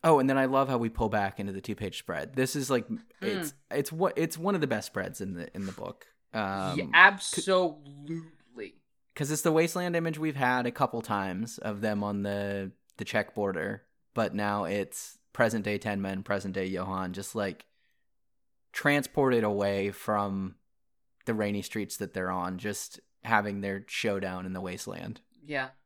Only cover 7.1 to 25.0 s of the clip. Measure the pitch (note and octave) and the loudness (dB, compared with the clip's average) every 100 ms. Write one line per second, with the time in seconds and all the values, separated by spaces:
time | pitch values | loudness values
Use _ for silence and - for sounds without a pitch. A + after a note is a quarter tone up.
7.1 | G3 - - F#3+ F#3 F3+ D3+ C#3+ C#3+ C#3+ | 10 -4 -4 2 2 2 -2 -18 -16 -10
8.1 | E3 D#3+ - _ B3 G#3 - _ _ _ | -8 -10 -20 _ -14 -14 -14 _ _ _
9.1 | - C#3+ D3+ E3+ D#3+ E3 F3+ F3+ E3+ E3 | -6 -2 0 4 4 4 2 0 0 0
10.1 | D3+ D#3 C#3 B2+ B2+ A#2+ A#2 B2+ A#2 A2+ | -2 -2 2 2 4 0 2 0 0 0
11.1 | G#2 F#2+ F#2 A#2+ - A2+ G2+ G#2+ G#2 G#2 | 0 0 -4 -6 -6 -6 -2 0 0 -2
12.1 | G2+ G2+ G2+ G2+ G2 F#2+ - _ - G2+ | -2 -2 -2 -2 -4 -6 -10 _ -12 -2
13.1 | A2 G2+ - G2+ F2+ G2+ G#2 _ _ _ | 0 0 -2 -2 0 -4 -6 _ _ _
14.1 | - G#2+ G2+ G#2 G#2 E2+ G2+ F#2+ - - | -2 0 0 0 0 0 -2 -2 -6 -14
15.1 | - _ - A#2 A2+ G#2 G#2 G#2+ G2 G2 | -16 _ 2 2 2 -2 -2 -2 -2 -2
16.1 | F#2+ G2 G2+ G2 F#2+ F#2+ F#2 F#2+ F#2+ F#2 | -4 -2 -2 -2 -4 -2 -2 -2 -4 -4
17.1 | F#2 G2 A2+ G2 E2 - _ _ _ _ | -6 -6 -4 -4 -4 -16 _ _ _ _
18.1 | _ _ _ _ _ _ - D3 C#3+ C3+ | _ _ _ _ _ _ -2 2 2 2
19.1 | - C3+ A#2+ G#2+ G2+ G2+ G2 G2+ G2 - | 2 4 6 4 2 2 2 -2 -4 -2
20.1 | G#2 G2+ G2 F#2+ - _ _ _ _ _ | 0 0 -2 -4 -8 _ _ _ _ _
21.1 | _ - A2 G#2 G2+ F#2+ A2 G2+ - G2 | _ -4 -2 0 -2 -4 -6 -6 -6 -6
22.1 | F#2+ F#2 F#2 F2+ F#2 G#2+ G2 - - _ | -4 -4 -2 -4 -4 -6 -6 -10 -14 _
23.1 | _ - A2 G#2 G2+ G2 G2 - - A2+ | _ 2 2 2 -4 -4 -6 -6 -2 0
24.1 | G2 F#2+ F#2 F#2 F#2 F#2 F2+ - E2 | 0 -2 -6 -6 -6 -6 -6 -8 -10